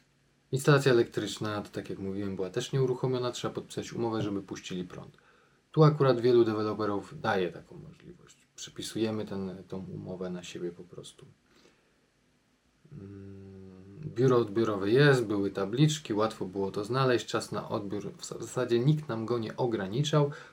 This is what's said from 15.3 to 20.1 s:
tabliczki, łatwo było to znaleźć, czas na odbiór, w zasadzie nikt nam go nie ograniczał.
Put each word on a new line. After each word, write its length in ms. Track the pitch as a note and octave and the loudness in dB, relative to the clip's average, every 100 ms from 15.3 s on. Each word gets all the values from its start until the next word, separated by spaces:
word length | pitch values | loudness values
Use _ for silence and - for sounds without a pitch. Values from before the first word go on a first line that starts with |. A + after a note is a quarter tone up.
| G#2 G2 | 0 0
tabliczki, 640 | G2+ G2 A#2+ D3+ D3+ - | -2 -2 4 4 2 -2
łatwo 320 | G#2 A2 - F#2+ | 0 0 -2 -6
było 260 | G2 G2 | -4 -4
to 120 | G2 G#2 | -4 -2
znaleźć, 400 | C3 C3 A#2 - | 2 4 2 0
czas 260 | A#2 - | -4 -4
na 180 | G#2+ - | -8 -4
odbiór, 420 | A2+ G2+ G2+ - - | -6 -4 -6 -8 -12
w 80 | - | -12
zasadzie 540 | - A2+ - A#2+ A#2 | -12 -6 -4 2 4
nikt 300 | C3 D#3 - | 4 4 0
nam 160 | A2+ A2 | -6 -2
go 140 | A#2+ | -2
nie 180 | A2 - | -4 -2
ograniczał. 720 | B2+ G#2+ F#2+ A2+ D3 | -2 0 -2 -2 2